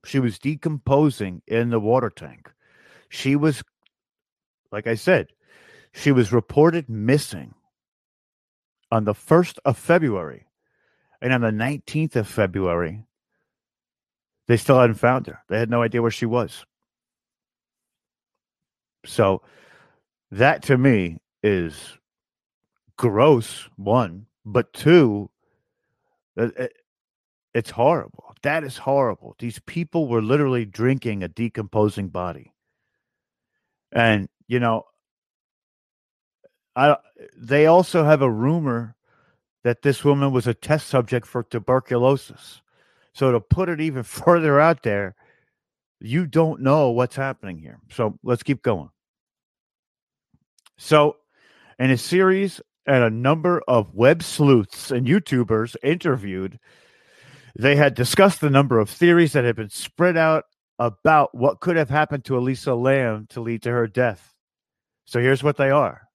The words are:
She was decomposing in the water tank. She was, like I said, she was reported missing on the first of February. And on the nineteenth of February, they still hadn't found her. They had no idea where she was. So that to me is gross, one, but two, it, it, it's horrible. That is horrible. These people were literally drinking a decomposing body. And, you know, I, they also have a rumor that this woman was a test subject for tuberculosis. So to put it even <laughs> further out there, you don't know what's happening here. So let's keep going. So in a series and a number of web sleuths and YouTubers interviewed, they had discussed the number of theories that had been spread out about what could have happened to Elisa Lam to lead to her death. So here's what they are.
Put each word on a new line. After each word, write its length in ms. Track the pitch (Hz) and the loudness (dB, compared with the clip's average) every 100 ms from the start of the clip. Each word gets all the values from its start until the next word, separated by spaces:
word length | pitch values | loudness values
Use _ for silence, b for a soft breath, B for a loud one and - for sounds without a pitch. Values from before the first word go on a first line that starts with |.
| - | -4
She 140 | 139 | -4
was 200 | 123 98 | -4 -4
decomposing 1000 | 139 151 165 151 - 139 151 - 98 90 - | -8 -6 -8 -8 0 2 2 0 -10 -10 -4
in 220 | 113 120 | -2 -2
the 100 | 117 | -2
water 300 | 104 127 113 | 0 0 -2
tank. 420 | - 73 - - _ b b b b b | -10 -20 -20 -20 _ b b b b b
She 260 | - 135 143 | -6 -2 0
was, 280 | 156 131 - _ _ _ _ _ _ _ _ _ _ | 0 -2 -12 _ _ _ _ _ _ _ _ _ _
like 140 | 104 117 | -8 -4
I 100 | 113 | -2
said, 340 | - 165 80 _ b b b b b | 0 0 0 _ b b b b b
she 200 | - 147 | -4 2
was 200 | 127 104 | 2 4
reported 560 | 120 - - 160 170 135 | 0 0 4 4 2 -6
missing 680 | 107 110 139 - 90 62 _ _ _ _ _ _ _ _ _ _ _ _ _ _ | -4 0 0 -2 -14 -16 _ _ _ _ _ _ _ _ _ _ _ _ _ _
on 120 | 113 | -2
the 100 | 104 | -2
first 460 | 107 - 165 180 - 139 | -6 2 2 2 -4 -4
of 120 | 123 | -4
February. 680 | - 175 147 98 80 57 _ _ _ _ _ _ _ _ | 0 0 2 -4 -8 -14 _ _ _ _ _ _ _ _
And 120 | 127 | -2
on 80 | 127 | 0
the 100 | 117 | 0
nineteenth 640 | 107 120 147 - 151 160 123 | -2 -4 -6 -8 -4 -2 -4
of 120 | 104 | -4
February, 760 | - 98 92 92 85 85 101 - _ _ _ _ _ _ _ _ _ _ _ _ _ - | -2 -2 -2 -4 -2 -4 -10 -20 _ _ _ _ _ _ _ _ _ _ _ _ _ -2
they 100 | 117 | 0
still 220 | - 131 | 4 4
hadn't 160 | 123 104 | 4 2
found 320 | 120 127 - | 0 0 -6
her. 160 | - _ | -18 _
They 120 | 107 | -4
had 100 | 113 | -2
no 140 | 120 | -2
idea 180 | 117 120 | -2 -2
where 80 | 117 | -2
she 160 | - 117 | -4 -4
was. 400 | 120 101 - _ _ _ _ _ _ _ _ _ _ _ _ _ _ _ _ _ _ _ _ _ _ _ _ - | -4 -4 -10 _ _ _ _ _ _ _ _ _ _ _ _ _ _ _ _ _ _ _ _ _ _ _ _ -10
So 380 | - 101 95 b b b b b b _ _ _ | 0 0 0 b b b b b b _ _ _
that 320 | 98 135 151 | 0 2 2
to 140 | - 131 | 0 2
me 420 | 135 110 87 80 _ _ | 4 2 0 -8 _ _
is 340 | 107 95 82 73 - - _ _ _ _ _ _ _ _ _ - | -2 0 -4 -10 -20 -20 _ _ _ _ _ _ _ _ _ -4
gross, 720 | 120 101 143 131 113 - - - | -2 2 4 4 0 -16 -20 -10
one, 500 | 98 123 101 90 110 _ | 0 0 0 -8 -20 _
but 300 | 107 113 - | -4 -4 -4
two, 560 | - 147 175 127 101 98 _ _ _ _ _ _ _ _ _ _ - | -2 2 4 4 -2 -10 _ _ _ _ _ _ _ _ _ _ -6
it, 220 | 117 - | -4 -4
it, 160 | 127 _ _ _ _ _ _ _ _ | -10 _ _ _ _ _ _ _ _
it's 160 | 120 - | -6 -6
horrible. 640 | - 131 165 - - - _ | 0 2 2 -6 -18 -20 _
That 220 | 139 160 | -6 -4
is 140 | 139 - | -6 -10
horrible. 580 | - 139 123 98 - - | -2 0 0 -4 -14 -14
These 220 | 120 - | -14 -14
people 480 | - 165 165 170 143 | -12 -10 -6 -4 -2
were 140 | 117 | -2
literally 440 | 107 143 139 127 107 | 0 0 0 -4 -6
drinking 560 | 101 123 135 120 101 | -2 -2 -2 -6 -8
a 60 | 90 | -10
decomposing 840 | - 117 - 101 110 107 104 95 | -8 -8 -8 -6 0 0 -2 -8
body. 440 | 92 90 73 - _ _ _ _ _ _ _ _ _ _ _ _ _ _ | -8 -10 -12 -20 _ _ _ _ _ _ _ _ _ _ _ _ _ _
And, 380 | - 117 107 95 _ - | 0 2 2 -2 _ -6
you 120 | 123 | -2
know, 260 | 120 113 - _ _ _ _ _ _ _ _ _ _ _ _ _ _ _ _ _ _ 123 | 0 -2 -6 _ _ _ _ _ _ _ _ _ _ _ _ _ _ _ _ _ _ 2
I, 220 | 143 - _ _ - _ | 2 2 _ _ -20 _
they 300 | 117 143 160 | -2 4 6
also 360 | 175 180 175 | 6 4 0
have 200 | 151 151 | 4 4
a 80 | 131 | 2
rumor 640 | 107 127 170 143 117 113 _ _ _ _ _ _ _ | 0 -2 -2 -2 -6 -8 _ _ _ _ _ _ _
that 200 | 120 120 | -4 -2
this 200 | 147 135 | -2 0
woman 280 | 143 139 139 | 0 0 0
was 160 | 127 120 | -2 -2
a 80 | 113 | -6
test 320 | - 151 - | -4 -4 0
subject 400 | 131 120 127 - | -2 -2 -6 -6
for 160 | 123 | -10
tuberculosis. 1160 | 113 117 104 131 - 123 127 139 - 120 - - _ _ _ _ _ | -8 -8 -2 -2 0 0 2 0 -6 -20 -20 -20 _ _ _ _ _
So 180 | - 135 | -2 0
to 100 | 120 | 0
put 260 | - - 180 | -2 -6 -4
it 140 | 156 | -4
even 220 | 160 131 | -6 -6
<laughs> 0 | |
further 560 | 113 - - 170 156 143 | -12 -8 -2 0 0 2
out 240 | 160 165 | 0 -2
there, 320 | 113 101 98 - _ _ _ _ _ _ _ _ | -4 -6 -8 -14 _ _ _ _ _ _ _ _
you 260 | 110 147 170 | -6 -6 0
don't 360 | 160 160 - | 0 0 0
know 300 | 131 151 135 | 2 2 2
what's 240 | 117 123 - | 0 -2 -4
happening 420 | 135 123 98 82 | -8 -8 -14 -16
here. 220 | 76 57 _ | -18 -20 _
So 260 | - 110 - | -4 -4 -4
let's 200 | - 123 | -4 -4
keep 180 | - 127 | -2 -4
going. 280 | 127 95 71 _ _ _ _ _ _ _ _ _ _ _ _ _ _ _ _ _ _ _ | -2 -4 -8 _ _ _ _ _ _ _ _ _ _ _ _ _ _ _ _ _ _ _
So 400 | - 151 147 - _ b b b b b | 2 4 4 0 _ b b b b b
in 140 | 131 | 0
a 60 | 123 | 0
series 640 | - 180 190 190 196 - - _ - | 0 2 2 2 -2 -8 -20 _ 0
and 180 | 131 | 2
a 60 | 117 | 2
number 520 | 110 131 160 175 175 - | 0 0 0 0 -2 0
of 260 | 123 101 | 0 0
web 300 | 95 127 165 | 2 4 4
sleuths 680 | - - 143 127 98 - - | -2 0 4 4 2 -10 -6
and 140 | 123 123 | -4 0
YouTubers 680 | 196 - 127 110 110 117 - | 0 0 -2 0 -2 -4 -4
interviewed, 760 | 139 175 170 127 98 92 95 127 b b b b b b b b b - | -4 -2 -2 -4 -4 -8 -8 -12 b b b b b b b b b 0
they 180 | 127 143 | 2 4
had 200 | 143 117 | 4 2
discussed 440 | 123 - 196 - | 0 4 4 4
the 100 | 147 | 2
number 300 | 139 139 117 | 4 4 2
of 100 | 104 | 0
theories 440 | - 175 170 160 | 2 4 4 4
that 100 | 147 | 2
had 140 | 120 110 | 0 -2
been 120 | 107 | -10
spread 460 | - - - 175 165 | -12 -14 -2 0 2
out 300 | 160 156 - _ _ - | 0 0 -4 _ _ -6
about 580 | 120 101 160 156 139 123 | -4 0 4 4 2 0
what 240 | 120 98 | -2 0
could 160 | 180 165 | -2 0
have 140 | 147 | 0
happened 340 | 147 151 147 - | 0 -2 -4 -4
to 120 | 131 | -2
Elisa 360 | 127 131 - | -2 -4 -4
Lam 540 | 120 131 139 123 107 107 | -2 0 2 0 -4 -10
to 100 | 123 | -12
lead 220 | 117 113 | -8 -6
to 80 | 120 | -4
her 160 | 120 113 | -2 -2
death. 460 | 123 123 101 _ _ _ _ _ _ _ _ _ | -2 -2 -4 _ _ _ _ _ _ _ _ _
So 140 | 120 | -2
here's 240 | 127 135 | 0 0
what 140 | 143 143 | 0 0
they 140 | 135 | 2
are. 320 | 143 120 62 _ | 2 0 -6 _